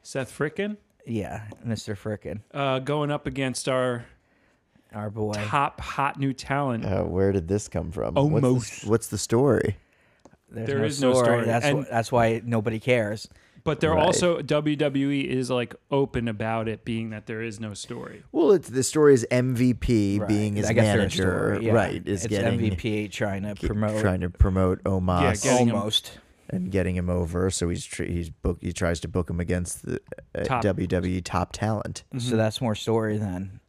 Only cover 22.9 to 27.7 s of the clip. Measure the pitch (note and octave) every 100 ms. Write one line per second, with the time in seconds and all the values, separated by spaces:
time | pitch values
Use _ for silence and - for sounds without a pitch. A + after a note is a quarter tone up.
22.9 | G#2+ G#2 - G#2+ G2 G#2 G2+ - G#2 G#2+
23.9 | G#2+ G#2 F2+ F2 - G2+ F#2+ F#2+ F#2 -
24.9 | F#2+ F#2 F2+ F2 G2 C3 B2+ A#2+ G#2+ G#2
25.9 | G#2+ - - _ _ - - F3+ F#2+ F2+
26.9 | F2+ F2 F2+ E2+ F2 F#2 - E2+